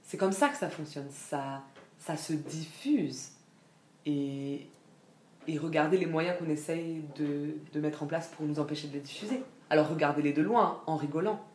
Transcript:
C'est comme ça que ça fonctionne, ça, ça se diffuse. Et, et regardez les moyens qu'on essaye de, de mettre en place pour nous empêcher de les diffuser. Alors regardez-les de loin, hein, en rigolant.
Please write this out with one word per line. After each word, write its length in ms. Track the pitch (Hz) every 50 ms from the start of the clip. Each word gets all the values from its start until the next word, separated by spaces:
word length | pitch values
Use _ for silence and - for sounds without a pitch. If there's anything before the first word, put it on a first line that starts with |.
| _
C'est 140 | - -
comme 140 | - 196 190
ça 180 | 196 - 285 277
que 80 | -
ça 120 | - 185 156
fonctionne, 400 | - - 151 - - 143 139 139
ça, 500 | - - - - - 143 139 139 170 170 - - - - - - - -
ça 180 | - - 160
se 160 | 151 - - 156
diffuse. 960 | 147 147 - 156 160 156 - - - - 277 302 240 156 135 127 - - - - - _ _ _ _ _ - _ _ _ _ _ _ _
Et, 640 | 147 147 143 143 139 139 139 139 139 143 143 - - - - _ - - _ - - - - _ _ - - -
et 100 | - 160
regardez 400 | 147 160 160 151 151 156 156 185
les 80 | 185 170
moyens 320 | 160 160 156 165 180 180 175
qu'on 100 | 165 160
essaye 540 | 151 151 - - 165 170 165 165 165 160 151 147 139
de, 380 | 143 151 143 147 147 147 151 156 151 - - -
de 60 | 151
mettre 200 | 151 151 147 - 151
en 20 |
place 220 | 143 160 165 165
pour 180 | - - - 156
nous 140 | 151 147 151
empêcher 280 | 147 147 151 147 151
de 60 | 147 139
les 60 | 143
diffuser. 420 | 139 - - - 202 208 254 254 - - - - - -
Alors 200 | 151 156 151 151
regardez-les 420 | 165 156 156 143 143 147 147 143
de 100 | 143 151
loin, 220 | 170 196 233 233 196
hein, 200 | 143 - - -
en 80 | - 160
rigolant. 500 | 147 143 143 143 160 180 214 214 214 - -